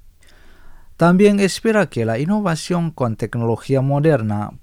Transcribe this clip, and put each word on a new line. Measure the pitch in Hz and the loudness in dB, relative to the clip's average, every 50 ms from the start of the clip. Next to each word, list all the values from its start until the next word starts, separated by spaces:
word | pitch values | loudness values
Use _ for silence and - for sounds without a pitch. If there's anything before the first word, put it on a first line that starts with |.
| - - - _ _ - - - - - - - - - - - - - - | -20 -20 -20 _ _ -20 -20 -20 -20 -20 -20 -20 -20 -20 -20 -20 -20 -12 -4
También | - 170 175 180 185 208 208 202 202 | 2 4 4 6 6 6 4 4 4
espera | 202 180 - - - 226 220 208 180 - | 0 0 -2 -2 -2 0 2 2 0 0
que | - 120 113 | -2 -4 -2
la | 110 113 113 | -2 -2 -2
innovación | 151 175 208 214 208 180 160 147 - - 175 170 170 160 | -2 -2 -2 0 0 -2 -4 -4 -4 -4 -4 -2 -4 -4
con | - - 131 117 110 | -4 -4 -4 -4 -4
tecnología | - 117 104 - 117 117 113 113 - - - 135 131 | -4 -6 -6 -4 -4 -2 -2 -2 -4 -2 -2 -2 0
moderna | 131 139 139 143 147 160 151 123 110 107 104 104 104 - - - | 0 0 0 2 2 2 2 2 0 -2 -4 -4 -6 -8 -10 -16